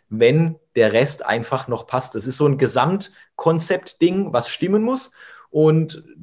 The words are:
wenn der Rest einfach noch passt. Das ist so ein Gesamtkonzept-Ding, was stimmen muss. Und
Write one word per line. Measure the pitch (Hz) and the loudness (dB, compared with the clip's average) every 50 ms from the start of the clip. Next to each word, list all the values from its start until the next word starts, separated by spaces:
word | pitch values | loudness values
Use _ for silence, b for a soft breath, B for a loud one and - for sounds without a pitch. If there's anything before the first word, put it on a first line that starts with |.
| _ - | _ -10
wenn | 107 110 117 117 143 160 165 170 160 - _ _ - | 0 2 4 4 4 4 2 0 -2 -8 _ _ 0
der | 117 113 107 | 2 2 4
Rest | 101 117 139 143 - - - | 4 2 2 0 -2 -6 -4
einfach | - 107 117 113 - 139 127 - - | -4 -4 -4 -4 -4 -6 -6 -4 -6
noch | 117 107 - | -8 -8 -6
passt. | - - 127 127 - - | -6 -6 -6 -6 -6 -8
Das | 110 101 | -8 -8
ist | 131 127 | -6 -2
so | - 147 | 0 0
ein | 147 139 135 | 0 2 2
Gesamtkonzept-Ding, | 131 113 107 127 127 156 185 202 - - _ _ _ _ _ - - 165 165 165 165 - 190 - - - - - 170 175 180 190 196 - - | 0 0 2 0 0 0 0 -4 -6 -10 _ _ _ _ _ -4 0 0 0 0 0 -2 -4 -4 -6 -10 -2 0 0 2 2 0 -2 -2 -2
was | 120 - - | -4 -4 -4
stimmen | - - 180 180 196 214 | -6 -6 -2 0 0 0
muss. | 220 240 262 254 - B B B B B B B B B | 0 0 -2 -4 -6 B B B B B B B B B
Und | - 156 156 156 156 160 165 156 - - - - - - | 0 2 4 4 4 2 0 -2 -6 -14 -20 -20 -20 -20